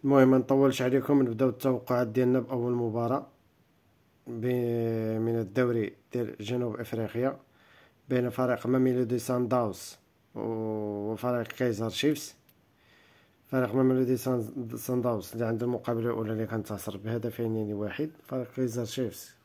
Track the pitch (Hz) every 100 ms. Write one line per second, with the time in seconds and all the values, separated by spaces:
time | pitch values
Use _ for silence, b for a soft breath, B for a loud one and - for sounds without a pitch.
0 | 135 139 131 131 120 135 139 127 127 131
1 | 131 143 127 113 131 113 135 123 - 123
2 | 117 113 123 127 117 127 120 120 117 113
3 | 117 131 - _ _ _ _ _ _ _
4 | _ _ - 117 123 123 120 117 113 113
5 | 110 110 113 117 101 104 123 117 101 -
6 | _ 123 117 - 104 123 120 107 113 113
7 | 110 117 131 135 _ b b b b b
8 | - 127 123 117 127 120 120 131 131 123
9 | 120 120 117 123 120 127 113 87 - -
10 | _ _ _ 110 110 110 110 107 104 101
11 | 104 110 123 123 113 - 127 107 113 -
12 | 143 147 - - _ _ _ b b b
13 | b b b b _ 131 123 120 131 131
14 | 127 127 131 123 110 135 117 117 - 127
15 | 123 110 90 113 113 113 120 120 - 113
16 | 117 113 110 110 110 113 101 101 - 101
17 | 107 117 113 107 117 110 104 104 104 -
18 | 156 - - 131 120 - 127 117 113 -
19 | 120 - - _